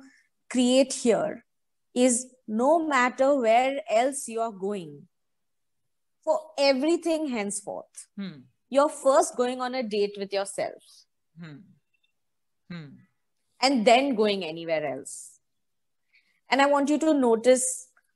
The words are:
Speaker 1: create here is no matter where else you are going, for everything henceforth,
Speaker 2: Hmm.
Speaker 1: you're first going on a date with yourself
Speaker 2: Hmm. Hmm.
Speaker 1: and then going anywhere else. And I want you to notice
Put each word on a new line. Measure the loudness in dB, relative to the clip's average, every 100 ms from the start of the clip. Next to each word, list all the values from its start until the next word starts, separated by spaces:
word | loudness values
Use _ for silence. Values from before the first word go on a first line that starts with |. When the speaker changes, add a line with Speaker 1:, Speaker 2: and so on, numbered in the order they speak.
| -10 _ _ _ -6
Speaker 1:
create | 0 2 4 2
here | 0 0 0 0 -6 _ _ _ _ _
is | 2 2 2 -6 _ -8
no | -2 2 2 2
matter | 2 0 2 2 2
where | 4 4 2 -2 -2
else | 0 0 -2 -8
you | -6
are | -6
going, | -6 -6 -6 -10 -16 -20 _ _ _ _ _ _ _ _ _ _ _
for | -4 -4 -4 0
everything | 2 2 2 0 0 -2 -2
henceforth, | -4 -6 -8 -10 -12 -14 -20 -20 -14
Speaker 2:
Hmm. | -14 -14 -20 _ -4
Speaker 1:
you're | 0 0
first | 0 2 2 2 -2
going | -4 -4
on | -6 -6
a |
date | -4 -2 -4 -4
with | -6
yourself | -6 -6 -6 -8 -8 _ -20 _ _ _ -20
Speaker 2:
Hmm. | -20 -20 -20 _ _ _ _ _ _ _ _ _ -20
Hmm. | -18 -18 -20 _ _ _ _ _ -2
Speaker 1:
and | 0 4 6
then | 6 4 0
going | 0 0
anywhere | -6 -8 -6 -4 -4 -8
else. | -12 -18 -20 _ _ _ _ _ _ _ _ _ _ _ -2
And | 2
I | 4
want | 2 2
you | 0
to | 2
notice | 2 2 2 4 4 2 -8 -14 _ _